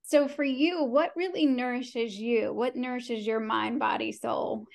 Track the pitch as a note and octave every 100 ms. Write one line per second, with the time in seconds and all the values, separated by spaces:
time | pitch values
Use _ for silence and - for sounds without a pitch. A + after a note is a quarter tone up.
0 | - D4 C#4 - C#4 C4 D#4+ F4+ C4+ C4
1 | E4 E4 F#4 F4 D4 B3 B3 B3 B3 A#3+
2 | A3+ G3+ A3+ A#3 G#3+ G#3+ B3 B3 B3+ B3
3 | A#3+ A3+ G#3+ A3 A3 A3 A3 A#3+ - A3
4 | A3 G#3+ A#3 - - A3 A3